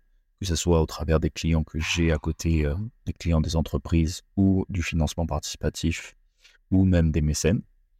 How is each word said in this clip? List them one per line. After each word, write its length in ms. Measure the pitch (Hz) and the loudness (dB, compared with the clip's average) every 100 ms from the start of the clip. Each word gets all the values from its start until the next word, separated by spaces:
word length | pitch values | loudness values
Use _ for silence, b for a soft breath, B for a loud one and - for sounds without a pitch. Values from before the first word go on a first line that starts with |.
| _ _ _ - | _ _ _ -10
que 60 | 95 | -4
ce 100 | 80 | -2
soit 260 | 87 82 | 2 2
au 40 | 78 | 2
travers 340 | - 80 80 | -2 0 0
des 100 | 80 | 0
clients 320 | - 80 80 | -2 0 0
que 160 | 78 82 | 0 -6
j'ai 320 | 78 85 82 | -4 0 2
à 80 | 76 | 0
côté, 480 | 82 - 82 80 73 | -2 -4 0 0 0
euh, 80 | 85 110 _ - | -2 -8 _ -12
des 60 | |
clients 280 | - 85 80 | -6 0 0
des 140 | 69 | 2
entreprises 680 | 82 - 71 - 82 80 - _ - | -2 -2 -4 0 0 0 -4 _ 0
ou 300 | 95 95 - | 2 2 -2
du 140 | 90 | -6
financement 440 | - 85 76 - 80 | -4 -2 -2 -2 -4
participatif 880 | 76 - - 76 - 82 - - _ _ _ b b - | -4 -6 -6 -6 -2 -4 -4 -10 _ _ _ b b 0
ou 120 | 92 | 2
même 280 | 95 87 82 | 4 4 4
des 100 | 80 | 2
mécènes. 400 | 76 76 78 107 - _ _ | 0 0 0 0 -4 _ _